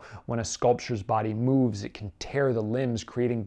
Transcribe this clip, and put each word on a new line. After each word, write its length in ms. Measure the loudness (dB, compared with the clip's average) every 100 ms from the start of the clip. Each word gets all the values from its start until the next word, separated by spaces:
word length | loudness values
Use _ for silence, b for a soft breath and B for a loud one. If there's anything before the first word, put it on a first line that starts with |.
| B -12 B
when 140 | -4
a 40 |
sculpture's 600 | -4 2 2 2 0 -4
body 280 | 0 0 0
moves, 520 | 0 4 4 4 0
it 100 | -6
can 160 | -8 -12 -10
tear 340 | -6 0 2
the 80 | 2
limbs, 440 | 0 0 0 -2
creating 420 | -4 0 0 0